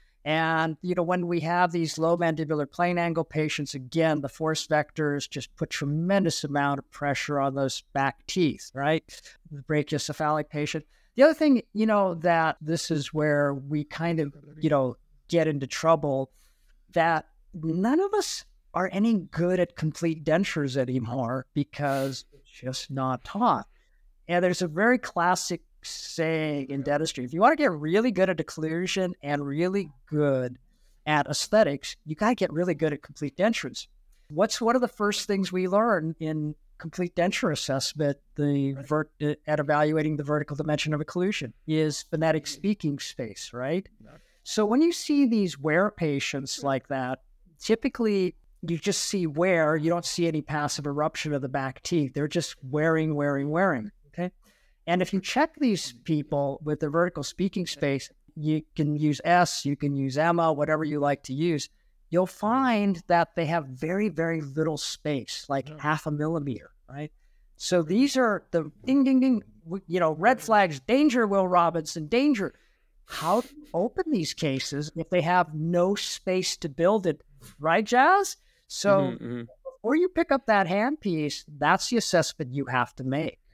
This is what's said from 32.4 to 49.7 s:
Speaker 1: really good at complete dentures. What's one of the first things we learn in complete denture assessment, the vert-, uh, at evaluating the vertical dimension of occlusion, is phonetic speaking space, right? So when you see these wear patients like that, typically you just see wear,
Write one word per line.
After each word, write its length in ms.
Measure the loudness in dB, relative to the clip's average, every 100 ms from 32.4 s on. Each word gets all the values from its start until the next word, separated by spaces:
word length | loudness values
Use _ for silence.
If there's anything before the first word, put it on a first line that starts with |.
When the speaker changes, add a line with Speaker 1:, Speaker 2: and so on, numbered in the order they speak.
| 0
Speaker 1:
really 220 | 0 -2 0
good 160 | 0
at 80 | -2
complete 360 | -10 -10 -8 0
dentures. 500 | 0 0 -6 -12 -16 _ _ _ -10
What's 300 | -2 0 0
one 160 | 0 2
of 60 |
the 60 | 0
first 360 | -2 -2 -2 -2
things 240 | -2 -2
we 160 | -2 0
learn 480 | 2 2 0 -2 -6
in 360 | -4 -4 -4 -8 _ -16
complete 380 | -12 -6 -4 0
denture 360 | 0 2 -2
assessment, 640 | -2 -2 -2 -4 -2 -2 -2 _ -2
the 380 | 0 2 0 -4 -2
vert-, 260 | -2 -2 -4
uh, 100 | -4 -4 -2
at 120 | -2
evaluating 580 | 2 2 2 2 0 -2
the 60 |
vertical 320 | -2 -2 -2 -6
dimension 360 | -2 -2 0
of 60 | -4
occlusion, 540 | -4 -2 -2 -2 -8 -12 -4
is 380 | 0 0 -2
phonetic 420 | -6 -2 0 0 -2
speaking 540 | -4 -2 -2 -2 -4
space, 520 | -8 -10 -10 -10 -14
right? 340 | -8 -4 -4 -4 _ -20 -20 _ _
So 220 | -6 0 4
when 160 | 4
you 100 | 4
see 340 | 2 0 4 4
these 320 | 4 2 0
wear 320 | 0 2 2
patients 720 | 0 -2 0 -2 -6 -6 -6
like 240 | -2 -2 -2
that, 320 | -4 -4 -6 _ _ _ _
typically 760 | -2 0 0 -2 0 2 0 -4 _ -14
you 160 | -6 -4
just 260 | -2 -2
see 240 | -2 -2 -2
wear, 480 | 0 2 4 4